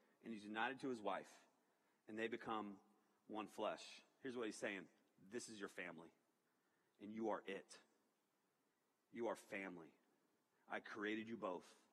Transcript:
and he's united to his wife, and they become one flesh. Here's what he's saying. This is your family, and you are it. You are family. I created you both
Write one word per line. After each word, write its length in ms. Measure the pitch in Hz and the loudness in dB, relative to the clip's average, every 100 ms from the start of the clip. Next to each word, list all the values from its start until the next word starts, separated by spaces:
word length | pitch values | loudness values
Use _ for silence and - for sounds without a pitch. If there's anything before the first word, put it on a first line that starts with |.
| - _ | -20 _
and 120 | 113 | -6
he's 100 | 110 | -6
united 340 | 104 110 120 131 | -2 2 4 4
to 80 | 143 | 0
his 100 | 120 | 2
wife, 280 | 101 90 76 - - _ _ _ _ _ - | 2 2 -2 -12 -20 _ _ _ _ _ -6
and 100 | 107 | 0
they 100 | 113 | 2
become 440 | 117 - 110 104 98 - _ _ _ - | 2 2 2 0 -6 -14 _ _ _ -6
one 180 | 107 98 - | -4 -2 2
flesh. 240 | 107 80 - - - _ | 2 2 -4 -12 -16 _
Here's 140 | 135 123 | -2 0
what 80 | |
he's 120 | 113 - | 0 2
saying. 240 | 120 98 80 - _ - 95 | 0 0 -4 -14 _ -20 -8
This 160 | 117 - | -6 -6
is 100 | 107 | -4
your 120 | 98 | -4
family, 380 | - 90 80 82 - _ _ _ _ _ _ _ - | -2 -4 -6 -10 -16 _ _ _ _ _ _ _ -10
and 120 | 104 | -4
you 160 | 110 110 | 2 4
are 120 | 95 - | 2 0
it. 320 | 98 - - - _ _ _ _ _ _ _ _ _ _ _ _ | -4 -6 -16 -20 _ _ _ _ _ _ _ _ _ _ _ _
You 160 | 117 113 | 0 2
are 80 | 92 - | 0 -2
family. 380 | 104 95 90 80 - _ _ _ _ _ _ - | -4 -2 -6 -10 -16 _ _ _ _ _ _ -6
I 100 | 107 | -4
created 480 | - 113 104 110 110 | -2 2 4 4 0
you 80 | 113 | 2
both 280 | 101 87 - - - | 2 2 -2 -16 -20